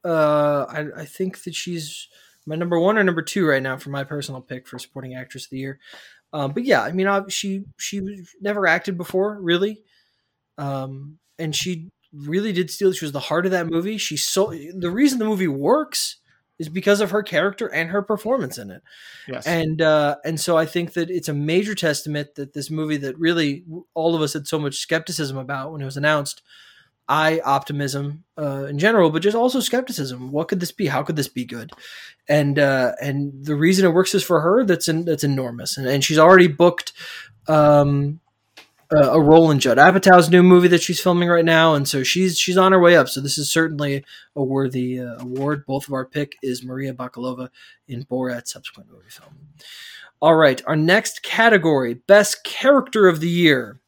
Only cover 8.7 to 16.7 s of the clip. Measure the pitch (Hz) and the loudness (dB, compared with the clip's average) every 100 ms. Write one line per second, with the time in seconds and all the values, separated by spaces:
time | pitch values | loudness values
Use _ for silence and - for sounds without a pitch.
8.7 | 170 202 175 175 185 202 208 175 175 202 | 0 -2 -8 -6 -4 -4 -4 -2 -2 -2
9.7 | 214 _ _ _ _ _ _ _ - 143 | -6 _ _ _ _ _ _ _ -12 -8
10.7 | 135 131 135 143 156 _ - 160 151 185 | -8 -10 -14 -18 -20 _ -12 -8 -6 -6
11.7 | 170 175 _ _ 147 143 175 214 180 180 | -8 -12 _ _ -16 -6 -4 -2 -4 -4
12.7 | - 196 185 156 139 131 156 185 185 165 | -2 -2 -2 -8 -8 -4 -2 0 -2 -2
13.7 | 165 185 214 - 147 - 190 196 160 147 | -4 -4 -6 -8 -6 -4 -2 -2 -4 -14
14.7 | 185 175 196 285 262 214 202 180 135 147 | -8 -6 0 0 0 -2 -2 -2 -2 0
15.7 | 285 302 - - - _ _ _ _ 160 | 0 0 -6 -8 -10 _ _ _ _ -10